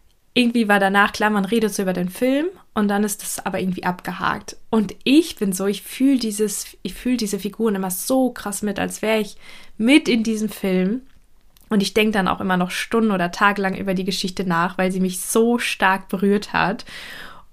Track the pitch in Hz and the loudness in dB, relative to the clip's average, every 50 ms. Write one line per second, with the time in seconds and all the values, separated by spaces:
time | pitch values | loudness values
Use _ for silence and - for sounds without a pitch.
0 | _ _ _ _ _ _ - 247 247 233 233 240 226 202 202 196 196 190 196 202 | _ _ _ _ _ _ 0 2 2 2 2 2 4 4 4 4 4 4 4 4
1 | 208 208 - - 208 214 214 202 196 196 233 233 220 202 196 - 196 185 185 180 | 4 4 2 0 0 2 2 2 0 2 2 2 2 0 -2 -2 -2 -2 0 -2
2 | 180 180 - - 247 254 269 285 320 370 392 - - _ - 220 208 202 202 202 | -2 -4 -2 0 0 2 2 2 0 -2 -6 -10 -14 _ -2 0 0 2 2 2
3 | 214 208 208 - - - - - - 202 185 185 185 190 180 - - 180 180 - | 0 0 -2 -6 -8 -10 -8 -6 -6 -6 -4 -2 -2 -2 -4 -2 -4 -4 -4 -4
4 | - - 180 185 - - - 202 - - - - - - - 220 208 190 - - | -6 -10 -8 -4 -2 -2 -2 -4 -6 -12 -16 -14 -6 0 0 2 0 0 -4 -4
5 | - 247 269 311 349 - - - 208 196 185 185 190 202 202 202 - - - - | 2 4 6 6 4 2 -4 -4 -2 -2 -2 -2 -2 -2 -2 -4 -8 -10 -2 2
6 | 254 277 277 233 233 220 208 208 214 208 202 - - - - - - 196 - - | 2 4 4 2 0 -2 -2 -2 -2 -2 -4 -6 -10 -12 -14 -12 -10 -10 -10 -4
7 | - 247 254 226 214 202 208 190 196 208 - - 226 226 202 190 190 185 180 - | -2 -2 0 0 0 -2 -4 -4 -4 -6 -4 -2 0 0 0 0 -2 -4 -6 -6
8 | - - 262 262 262 240 247 - - 202 196 - 214 208 196 - 185 180 180 - | -2 0 2 2 2 0 -2 -4 -8 -8 -6 -4 -4 -4 -2 -2 -4 -4 -4 -4
9 | - 214 220 214 208 208 - - - - - - - - - - 214 240 285 311 | 0 0 0 0 0 -4 -8 -18 -20 -20 -20 -18 -18 -14 -6 0 4 6 6 6
10 | 302 277 277 233 214 226 220 208 214 208 - - - 190 185 185 185 190 226 254 | 6 4 2 2 2 0 -2 -2 -2 -4 -6 -4 -2 0 2 2 2 2 0 -4
11 | - - - - - - - - _ - _ - - - 220 202 196 - - 226 | -8 -12 -20 -20 -20 -20 -20 -20 _ -20 _ -16 -6 0 0 0 2 2 2 2
12 | 214 220 214 202 185 175 180 185 202 190 185 180 180 180 - - - - - 226 | 2 2 2 2 0 0 0 -2 0 0 0 0 0 -2 -2 -6 -4 0 0 2
13 | 220 220 196 180 175 175 - - 208 202 202 202 196 190 190 - 196 196 185 190 | 2 2 2 0 0 -2 0 2 2 2 2 2 -2 -4 -4 -4 -4 -2 -2 -2
14 | 185 196 185 - - 185 185 - 185 185 170 170 - 190 - - 185 185 190 185 | -2 -4 -4 -4 -4 -6 -4 -4 -2 0 0 0 0 0 0 0 0 0 0 0
15 | 190 185 180 - - - - 226 226 233 240 233 - - - - - 190 190 196 | 0 -2 -2 -4 -6 0 2 4 4 4 2 2 0 -2 -2 2 2 2 2 0
16 | - - - 185 202 196 202 214 202 - - 170 165 175 220 - - - - - | -2 -6 -4 0 2 2 2 2 0 -2 0 0 0 0 0 -4 -10 -14 -16 -16
17 | - - - - - - - - - - | -16 -16 -16 -16 -16 -18 -18 -20 -20 -10